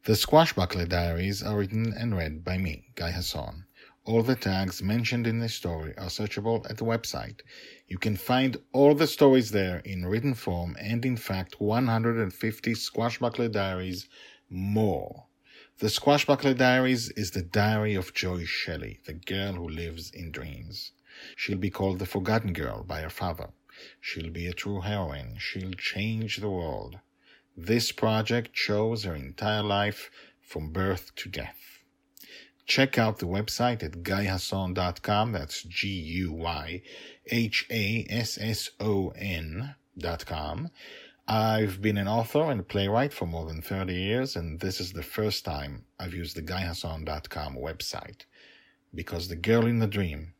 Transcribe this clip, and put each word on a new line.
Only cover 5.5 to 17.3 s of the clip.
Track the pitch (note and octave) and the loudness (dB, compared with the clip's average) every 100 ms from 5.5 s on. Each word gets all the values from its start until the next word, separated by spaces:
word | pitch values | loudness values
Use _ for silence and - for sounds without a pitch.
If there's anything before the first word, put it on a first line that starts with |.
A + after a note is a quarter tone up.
story | - F2 E2 D#2+ - | -2 -4 -4 -6 -8
are | F#2 | -8
searchable | - G#2+ - G#2+ A#2 - | -4 -4 -2 0 0 -2
at | A2+ | -4
the | A2+ | 0
website. | A2+ - - A1+ - - - - - _ | 0 -2 -6 -8 -12 -20 -20 -20 -20 _
You | F2+ | -2
can | A2 G2+ | -2 -2
find | - B2+ C3+ - _ | 2 4 4 0 _
all | B2+ C#3+ | 8 8
the | D3 D#3 | 10 4
stories | - C#3+ C3 A2 | 8 8 10 6
there | G#2 F#2 F2 | 2 2 -2
in | - F#2+ F2+ | -6 -4 0
written | A2 C#3 | 2 2
form | A#2+ - F2 F2 - | 0 -2 -2 -2 -4
and, | G2+ A#2 | -2 0
in | B2+ A#2+ | 0 0
fact, | - F#2+ F2+ - | -2 -4 -4 -2
one | G#2 A2+ B2+ | 2 4 4
hundred | A2+ A#2 A#2 | 4 4 2
and | G2+ | -2
fifty | - A2 G#2+ - | 0 -4 -2 -2
Squashbuckler | A2 - - A#2 A#2+ A#2+ - A#2 | -2 -2 0 0 0 -2 0 0
Diaries | G#2 G2 F#2 F#2 F2+ - - - - _ | 0 0 -2 -4 -6 -10 -20 -20 -20 _
more. | F2+ F#2+ G#2+ G#2+ D#2+ - - - _ _ - - _ | -4 0 4 4 2 -4 -12 -18 _ _ -20 -20 _
The | - | 0
Squashbuckler | - - D3 - C#3 C#3+ B2+ | 4 6 6 6 4 6 6
Diaries | B2+ B2+ B2+ B2+ A#2 | 6 6 4 2 0
is | - G2 | -4 -4